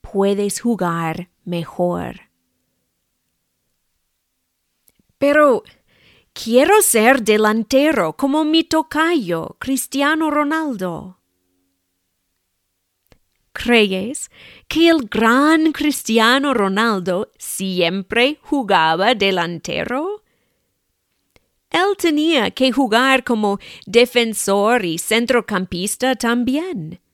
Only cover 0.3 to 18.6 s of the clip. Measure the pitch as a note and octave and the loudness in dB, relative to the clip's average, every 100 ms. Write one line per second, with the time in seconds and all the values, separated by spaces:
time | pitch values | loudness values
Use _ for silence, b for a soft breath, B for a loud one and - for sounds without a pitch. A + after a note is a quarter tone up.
0.3 | G3+ G3+ - A#3 A3 F3 E3+ E3 E3 F3 | 0 -4 -4 -2 -2 -2 -4 -4 -6 -12
1.3 | _ - F3 E3 - F3 F3 E3+ - _ | _ -8 -8 -8 -4 -2 -2 -8 -12 _
2.3 | _ _ _ _ _ _ _ _ _ _ | _ _ _ _ _ _ _ _ _ _
3.3 | _ _ _ _ _ _ _ _ _ _ | _ _ _ _ _ _ _ _ _ _
4.3 | _ _ _ _ _ _ _ _ _ C#4 | _ _ _ _ _ _ _ _ _ 2
5.3 | D4 D4 A3+ - b b b b b b | 4 4 2 -2 b b b b b b
6.3 | - A3+ A#3+ D#4 G#4+ G4 E4 A3 C4+ G#3+ | -14 2 4 6 4 4 4 4 4 2
7.3 | G#3+ G#3+ A3 A3 C4 D4 C#4+ E3 - C#4 | 2 4 0 2 2 2 2 -2 -2 -2
8.3 | D4 D#4 D#4+ E4 D#4+ - D4+ D#4+ E4+ F#3 | 0 2 0 2 -2 -2 -2 0 0 -2
9.3 | E3 D#3+ - - C4+ - C4+ C#4+ D#4 D#4+ | -4 -6 -10 -6 -6 -4 -2 0 0 0
10.3 | D4+ D4 D#4+ D#4 A3 F3+ E3 F#3+ F#3 _ | 0 0 -2 -4 -6 -6 -8 -14 -20 _
11.3 | _ _ _ _ _ _ _ _ _ _ | _ _ _ _ _ _ _ _ _ _
12.3 | _ _ _ _ _ _ _ _ _ _ | _ _ _ _ _ _ _ _ _ _
13.3 | _ _ - A#3 A#3+ G#3 F#3 G#3 D4+ - | _ _ -10 0 2 2 -2 -6 -10 -14
14.3 | B B B B D#4 E4+ E4 A3 A3 A3+ | B B B B 2 4 4 0 0 2
15.3 | B3 D4 D#4+ D#4+ D4 D4 C#4 - A3+ A3 | 4 4 4 2 0 -2 -4 -2 2 4
16.3 | C4+ C#4 A#3 G3 F#3+ A3+ G3+ F3 F3+ A3+ | 2 0 0 0 0 0 -2 -2 -4 -4
17.3 | _ - - F#3+ F3+ E3+ F#3+ F#3+ A#3 B3+ | _ -14 -8 -6 -2 -2 -2 -4 0 0
18.3 | D4+ - C#4+ | -2 -4 -4